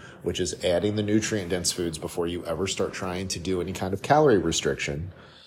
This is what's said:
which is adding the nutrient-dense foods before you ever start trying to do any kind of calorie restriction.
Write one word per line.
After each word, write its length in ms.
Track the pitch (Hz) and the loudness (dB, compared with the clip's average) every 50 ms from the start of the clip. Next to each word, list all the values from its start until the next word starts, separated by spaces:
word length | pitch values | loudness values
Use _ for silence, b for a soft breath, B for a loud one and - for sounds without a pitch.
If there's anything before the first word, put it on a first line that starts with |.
| B B B B | B B B B
which 160 | B - 87 - | B -4 -2 -2
is 260 | 92 85 - - - | -2 -4 -4 -2 2
adding 320 | 90 87 87 92 104 104 | 2 2 4 2 2 0
the 60 | 107 | 0
nutrient-dense 680 | 104 101 104 110 107 - 113 104 92 85 95 90 87 - | 0 4 2 2 2 2 -2 -2 -2 -2 -2 0 0 -2
foods 260 | - - 87 85 80 78 | -2 0 -2 -2 -4 -4
before 280 | - 85 - 90 85 | -8 -6 -4 -2 -2
you 180 | 87 87 87 80 | -2 -2 -4 -4
ever 220 | 80 82 78 95 | -4 -4 -2 -2
start 260 | 98 - - 98 80 | -2 -2 -2 -2 -4
trying 340 | - - 98 92 90 92 95 92 | -4 -6 -6 -4 -4 -4 -4 -4
to 100 | - 90 | -6 -4
do 220 | 82 92 92 90 | -2 -2 0 0
any 120 | 87 90 | -2 -4
kind 200 | 92 - 98 92 | -4 -4 -4 -2
of 100 | 98 98 | -4 -2
calorie 360 | - - 143 151 156 143 113 92 | 2 4 6 6 8 8 6 6
restriction. 720 | 80 82 80 - - 76 67 - - - 71 73 87 92 - B B B B B B | 4 2 0 0 0 0 -2 -2 -2 -4 -4 -4 -6 -8 -12 B B B B B B